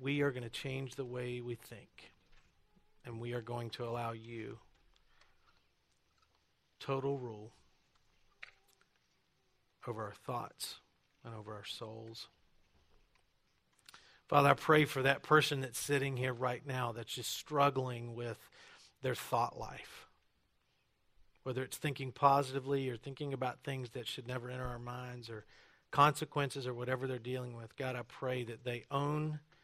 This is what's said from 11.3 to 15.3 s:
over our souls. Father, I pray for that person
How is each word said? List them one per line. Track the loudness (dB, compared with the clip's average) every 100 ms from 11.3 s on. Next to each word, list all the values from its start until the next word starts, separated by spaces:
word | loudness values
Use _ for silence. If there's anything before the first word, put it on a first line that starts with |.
over | -12 -10
our | -12
souls. | -12 -10 -10 -10 -12 -14 -16 _ _ _ _ _ _ -20 _ _ _ _ _ _ _ _ -20 -20 -20 -20 4
Father, | 8 8
I |
pray | 8 8 8
for | 8 4
that | 4 4
person | 6